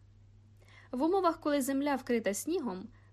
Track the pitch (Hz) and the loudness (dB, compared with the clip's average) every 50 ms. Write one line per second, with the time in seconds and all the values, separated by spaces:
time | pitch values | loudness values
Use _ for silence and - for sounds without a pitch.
0 | - - - - - - - - - - - - - - - - - - - 247 | -20 -20 -20 -20 -20 -20 -20 -20 -20 -20 -20 -20 -20 -20 -20 -20 -16 -10 -4 0
1 | 285 330 370 392 370 339 330 330 - 302 294 285 254 269 277 269 285 294 277 262 | 2 2 4 4 4 2 2 0 0 0 2 2 2 0 0 0 0 0 0 -2
2 | 262 - 240 226 214 190 202 - - 302 339 381 277 226 180 185 208 226 - - | 0 0 -2 0 0 -2 -2 -4 -4 -4 -4 -4 -4 -4 -6 -8 -10 -14 -18 -20
3 | - - | -20 -20